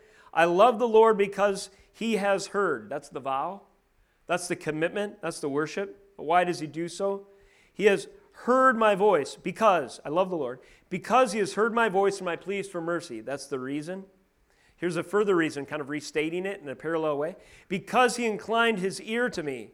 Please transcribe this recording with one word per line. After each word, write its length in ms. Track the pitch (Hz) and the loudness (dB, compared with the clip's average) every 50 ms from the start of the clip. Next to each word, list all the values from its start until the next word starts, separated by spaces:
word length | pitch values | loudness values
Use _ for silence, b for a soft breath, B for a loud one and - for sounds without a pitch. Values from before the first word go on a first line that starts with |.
| B B B B B B - | B B B B B B 2
"I 100 | - 165 | 2 4
love 340 | 170 170 180 208 247 247 208 | 4 6 6 6 6 6 4
the 100 | 247 233 | 0 4
Lord 280 | 214 220 220 226 220 | 8 8 8 8 6
because 540 | 196 202 196 202 - 196 208 196 185 - - b b b b b | 4 2 0 2 2 2 2 0 -2 -6 -12 b b b b b
he 240 | - 214 226 226 | -6 -2 -2 0
has 320 | 202 196 202 196 190 196 - | 0 2 2 0 0 -2 -4
heard." 420 | - 208 202 180 147 117 107 104 | -2 -2 0 0 -2 -4 -6 -8
That's 180 | 131 151 151 - | -10 -10 -10 -10
the 120 | - 151 | -12 -10
vow. 420 | 127 139 135 135 143 170 190 202 - _ _ _ _ _ _ _ _ _ _ _ _ | -6 -6 -4 -4 -4 -6 -8 -12 -16 _ _ _ _ _ _ _ _ _ _ _ _
That's 220 | - 165 180 175 - | -4 -4 -4 -2 -4
the 80 | 175 | -6
commitment. 680 | 165 - 160 151 156 160 175 180 208 202 208 208 - - | -4 -4 -6 -2 -2 -2 -2 -2 -4 -6 -6 -8 -8 -8
That's 180 | 165 165 - | -8 -8 -6
the 80 | - 147 | -6 -4
worship. 680 | 135 143 156 151 - - 202 196 196 - - _ _ | -2 -2 -2 -2 -4 -6 -6 -8 -10 -16 -20 _ _
But 80 | - - | -10 -4
why 200 | 143 170 180 180 | 2 2 4 4
does 140 | 175 170 135 | 2 0 -4
he 80 | 151 | -8
do 220 | 156 135 156 170 170 | -8 -8 -8 -8 -8
so? 400 | 165 - 196 196 196 196 196 b b b b b b b b b b | -6 -4 -4 -4 -4 -4 -8 b b b b b b b b b b
"He 120 | - 185 | 2 4
has 240 | 208 196 180 - - B B B B _ | 4 4 4 0 -8 B B B B _
heard 440 | - - - 247 262 262 262 254 | -8 0 2 4 6 6 6 6
my 180 | 226 220 214 208 | 6 4 4 4
voice 400 | 180 196 214 196 156 139 - - | 4 4 4 4 4 2 -2 -8
because," 640 | - - 185 185 - 220 220 190 170 139 - - - - | -8 -8 -8 -4 2 4 4 4 4 2 -2 -8 -12 -8
I 40 | - | -4
love 220 | 147 175 196 190 | -2 0 0 0
the 60 | 185 | -2
Lord, 220 | 165 143 120 127 139 b b b b b b | -4 -6 -6 -8 -10 b b b b b b
"because 440 | 175 185 - - 214 254 262 233 190 | -8 -8 -2 2 4 4 4 4 2
he 60 | 226 | -2
has 160 | 202 - - | -2 -2 0
heard 180 | - 214 233 220 | 0 0 0 2
my 160 | 233 233 220 | 2 0 2
voice 300 | 180 190 196 196 196 196 | 2 2 2 2 0 -2
and 80 | 190 | -4
my 100 | 180 165 | -6 -6
pleas 320 | 160 - 175 202 196 190 196 | -6 -6 -6 -6 -6 -6 -8
for 120 | - 175 | -8 -8
mercy." 400 | 165 165 175 170 165 - 123 110 | -4 -4 -4 -4 -6 -8 -12 -12
That's 260 | 110 127 135 139 - | -8 -8 -8 -8 -8
the 140 | - 147 131 | -8 -8 -6
reason. 440 | 127 131 139 147 147 160 185 190 196 - _ _ _ _ _ _ _ b b b b b b | -6 -6 -6 -6 -6 -8 -10 -12 -12 -16 _ _ _ _ _ _ _ b b b b b b
Here's 200 | b - 175 170 | b -4 -4 -2
a 60 | 165 175 | -2 -4
further 320 | 175 - 208 214 202 190 | -2 0 0 2 4 4
reason, 320 | 170 160 156 120 143 139 | 2 2 2 -2 -6 -8
kind 160 | 139 147 151 143 | -8 -8 -8 -8
of 60 | 127 | -6
restating 580 | 147 151 139 - - 160 156 160 165 180 185 | -8 -8 -8 -4 -4 -2 -2 -2 -4 -4 -4
it 140 | 196 196 - | -6 -8 -8
in 80 | 147 147 | -10 -12
a 80 | 127 | -12
parallel 420 | 120 - 156 165 160 160 156 147 139 | -8 -6 -4 -2 -2 0 -2 -2 -2
way. 180 | 147 160 196 B B B B B B B | -4 -6 -6 B B B B B B B
"Because 480 | 175 196 - - - 226 254 247 - | -8 -8 -6 0 2 4 4 4 2
he 100 | - 240 | 0 -2
inclined 520 | 220 214 190 - - 220 233 233 233 226 190 | -2 -2 -4 -4 -2 0 2 2 2 2 0
his 220 | 175 196 180 - | -2 -4 -6 -6
ear 280 | - 214 220 240 247 247 | -8 -6 -2 -2 -2 -2
to 120 | - - 160 | -2 -4 -6
me." 300 | 147 135 123 107 - | -6 -8 -8 -12 -16